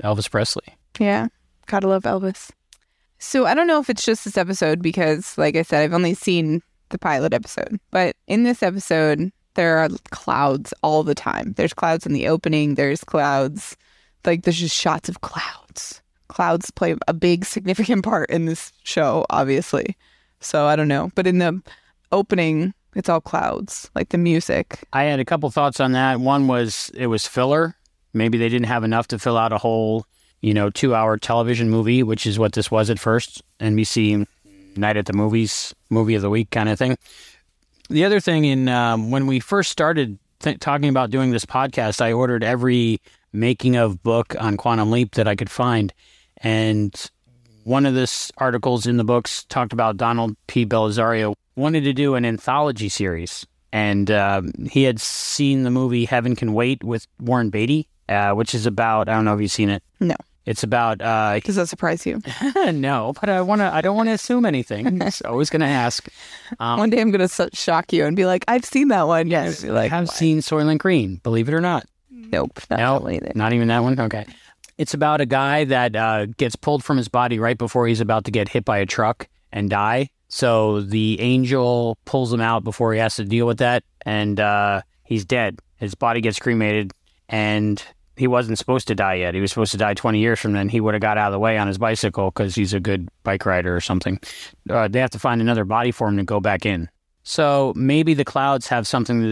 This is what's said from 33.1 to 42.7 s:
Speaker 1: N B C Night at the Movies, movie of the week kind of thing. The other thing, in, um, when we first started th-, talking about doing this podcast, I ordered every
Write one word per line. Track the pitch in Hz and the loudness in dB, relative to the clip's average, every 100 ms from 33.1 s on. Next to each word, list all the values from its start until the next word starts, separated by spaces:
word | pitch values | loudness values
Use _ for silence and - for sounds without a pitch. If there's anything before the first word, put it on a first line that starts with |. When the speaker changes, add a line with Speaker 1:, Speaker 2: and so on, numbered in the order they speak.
| 117 - - - - | 0 -2 -14 -20 -6
Speaker 1:
N | 110 107 | 0 2
B | |
C | 107 117 107 104 104 _ _ - - 98 | 2 2 2 2 -2 _ _ -20 -12 -2
Night | 104 104 | 0 0
at | 98 | 0
the | |
Movies, | 101 107 113 110 - - - - | 0 2 2 0 -4 -8 -12 -2
movie | 110 110 107 | 0 2 0
of | |
the | 101 | 0
week | 110 107 | 0 0
kind | 117 107 | -2 0
of | 104 | 0
thing. | 127 127 - - - - _ _ _ _ - | 0 -2 -8 -20 -20 -20 _ _ _ _ -4
The | 151 196 | 0 2
other | 208 | 2
thing, | 180 160 147 | 2 2 2
in, | 131 127 | 2 2
um, | 123 120 113 110 | 2 0 0 0
when | 135 135 | 0 0
we | 131 | 0
first | - 202 170 | 0 -2 0
started | - 156 160 120 98 _ - | 0 0 0 -2 -6 _ -6
th-, | 156 - | -4 -4
talking | 143 143 143 | -2 0 2
about | 131 120 | 2 0
doing | 131 131 | 0 0
this | 113 - | 0 -2
podcast, | 127 135 127 110 - | -2 -2 -2 -2 0
I | 117 | 0
ordered | 117 127 120 | 2 0 0
every | 113 123 127 | 0 0 2